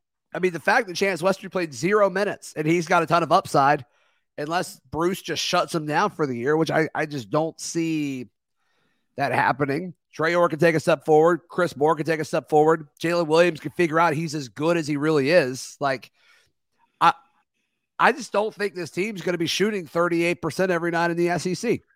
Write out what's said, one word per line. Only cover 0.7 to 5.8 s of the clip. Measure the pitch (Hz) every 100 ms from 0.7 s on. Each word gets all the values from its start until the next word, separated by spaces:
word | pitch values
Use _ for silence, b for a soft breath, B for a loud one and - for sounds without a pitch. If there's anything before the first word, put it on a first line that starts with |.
| 233 208
that | 170
Chance | 196 175
Westry | 185 190 190
played | 190 170
zero | 127 165 214 196
minutes | 185 202 - - -
and | 156
he's | 175 160
got | 180
a | 160
ton | 170
of | 156
upside, | 170 - 151 135 147 - _ _ _ _ -
unless | 147 170 180 - _
Bruce | 147 175 190
just | - 156
shuts | - 175 156
him | 170